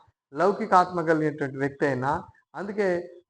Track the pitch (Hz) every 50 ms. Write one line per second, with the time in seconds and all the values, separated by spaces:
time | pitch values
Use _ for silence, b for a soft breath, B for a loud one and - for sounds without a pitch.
0 | _ _ _ _ _ _ - 143 170 196 202 190 226 190 208 185 180 175 180 175
1 | 165 160 165 156 156 151 143 151 147 135 131 135 135 139 135 - 160 143 135 127
2 | 127 135 151 175 190 b b b b b - 143 175 202 214 202 208 190 180 175
3 | 180 - - - _ -